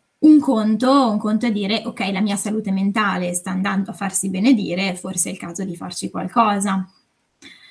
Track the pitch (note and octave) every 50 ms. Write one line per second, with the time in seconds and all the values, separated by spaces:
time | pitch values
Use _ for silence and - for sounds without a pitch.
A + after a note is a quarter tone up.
0 | _ _ _ _ - D#4 D#4 D4 C#4+ C#4 A#3+ A3 G#3+ G#3+ A3 G#3+ B3 B3+ C#4 C#4
1 | C4 A3+ G#3 G#3+ - G#3 A3 A3 A#3 A#3 G#3 G#3 G3+ G3 A3 A3 - A3+ - -
2 | G3 F#3+ G3 F#3 G#3+ G#3 G3+ G3 - G#3 G#3+ A3 G#3+ G3+ F#3+ F#3+ G3 G3 G3 G#3+
3 | G#3+ G3 F#3 F3+ F3+ F3 F3+ - - F#3+ F#3 F#3 F#3+ G3+ G3 G3 F#3+ - F3+ -
4 | G3 F#3 F#3 - - G3 F#3 F#3 G#3 C4 C4 G#3+ F#3 E3 F3 F#3 G3 F#3+ F3+ F3+
5 | - F#3+ F3+ F3+ - F#3+ F#3 - - F3 F3 - F#3+ F3 E3+ E3+ F#3 F3+ - -
6 | G3 F#3+ - F3+ F3+ F#3 - A#3+ A3+ G#3+ G3+ G3 G3 G3+ F#3+ F#3+ F#3 - _ _
7 | _ _ _ _ _ _ _ _ - - - _ - -